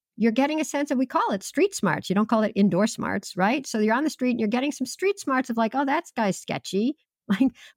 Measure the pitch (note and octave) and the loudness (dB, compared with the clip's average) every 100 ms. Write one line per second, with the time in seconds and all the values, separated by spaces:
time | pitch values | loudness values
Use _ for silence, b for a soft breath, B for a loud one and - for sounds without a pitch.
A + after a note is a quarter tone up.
0 | _ - A3+ A3+ C#4 D#4 D4 C#4+ D4 B3+ | _ 0 0 2 2 0 -2 -2 0 0
1 | C4 E4 A4+ G3 - - G4 - F#3+ D3 | 0 0 0 -2 -4 0 0 2 -2 0
2 | - F#3 A3 A3+ G#3+ - G3+ E3+ G#3+ - | 0 0 2 2 2 2 2 4 0 0
3 | - G3+ - - G3 C#4+ C4+ A3 G#3+ A#3 | -4 -4 -6 -2 0 0 -2 0 2 2
4 | D4+ - B3+ A#3 G#3+ A#3+ C#4+ - B3+ - | 0 -2 -2 0 0 0 -2 -4 -6 -2
5 | F#4+ G4+ - C4 C4+ A3+ A3+ B3+ C4+ D4+ | -2 -2 -2 -2 -2 0 0 0 0 -2
6 | - - G#3 - - D3 - F#3+ A#3 - | -2 -2 0 -2 -6 -8 -4 -2 -2 -4
7 | _ _ - G3 C4+ - B | _ _ -2 2 2 0 B